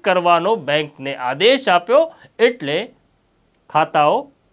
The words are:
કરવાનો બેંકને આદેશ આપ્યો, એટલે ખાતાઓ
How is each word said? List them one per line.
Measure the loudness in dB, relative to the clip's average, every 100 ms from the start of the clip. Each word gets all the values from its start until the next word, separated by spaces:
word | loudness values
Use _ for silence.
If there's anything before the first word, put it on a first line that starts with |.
કરવાનો | -2 0 2 2 0 -4
બેંકને | -2 -4 -4 -10 -12
આદેશ | -8 -6 0 2 2 2
આપ્યો, | 0 2 0 0 -6 -14 -2
એટલે | -2 -2 -6 -6 -6 _ _ _ _ _ _ _ _
ખાતાઓ | -2 0 2 2 0 -4 _ _